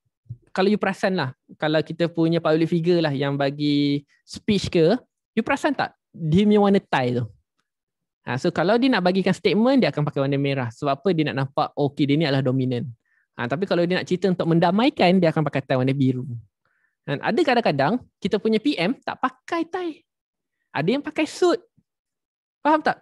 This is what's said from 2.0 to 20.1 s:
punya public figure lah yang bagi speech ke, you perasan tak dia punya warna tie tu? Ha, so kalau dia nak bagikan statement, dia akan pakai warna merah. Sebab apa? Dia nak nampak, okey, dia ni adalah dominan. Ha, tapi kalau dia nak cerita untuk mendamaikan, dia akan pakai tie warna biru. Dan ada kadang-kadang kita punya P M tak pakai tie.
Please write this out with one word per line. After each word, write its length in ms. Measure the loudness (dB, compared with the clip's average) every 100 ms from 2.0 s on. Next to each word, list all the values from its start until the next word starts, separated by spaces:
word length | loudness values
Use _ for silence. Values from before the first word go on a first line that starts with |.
| -2
punya 320 | 0 0 2
public 300 | 2 2 2
figure 320 | 0 2 0
lah 100 | 0
yang 240 | -2 -2 0
bagi 640 | -2 -2 -2 0 0 -2 -6 _ -20
speech 480 | -12 -2 -2 0
ke, 240 | 2 2 2 -4 _ _ -4
you 80 | -2
perasan 320 | 0 -2 -2
tak 160 | -6 _ _
dia 320 | -8 0 2
punya 160 | 4 4
warna 240 | 4 2
tie 400 | 2 -2 0 -2
tu? 80 | -4 -10 _ _ _ _ _ _ _ _ -8
Ha, 160 | -4
so 80 | -2
kalau 320 | 0 2 2
dia 80 | 2
nak 160 | 2 2
bagikan 260 | 2 0
statement, 540 | 0 0 2 4 4 2
dia 80 |
akan 80 | 0
pakai 240 | -2 -2 -2
warna 160 | 0
merah. 320 | 0 -2 -4
Sebab 240 | -4 -4 -2
apa? 160 | 0
Dia 160 | 0 0
nak 160 | -2 -4
nampak, 240 | -2 -4 -2
okey, 320 | -4 0 0
dia 80 | 2
ni 80 | 0
adalah 160 | 0
dominan. 480 | 0 0 -2 -4 -6 -14 _ _ _ -8
Ha, 80 | -6
tapi 220 | -4 -2
kalau 180 | 0 0
dia 140 | -2
nak 80 | -2
cerita 180 | -2 -2
untuk 220 | 0 2
mendamaikan, 720 | 2 2 2 2 2 4 4
dia 100 | 2
akan 140 | 2 0
pakai 140 | -2
tie 140 | -2 0
warna 180 | 0 2
biru. 320 | 0 0 -6 -12 -16 _ _ _ _ _ -8
Dan 160 | -4
ada 160 | -2 0
kadang-kadang 640 | 0 2 0 2 0 0 -6 _
kita 160 | -4 -2
punya 180 | 0 0
P 160 | 0 -2
M 240 | -2 -4
tak 220 | -8 -4
pakai 420 | -6 -6 -8 -6 -4
tie. 340 | -6 -8 -10 _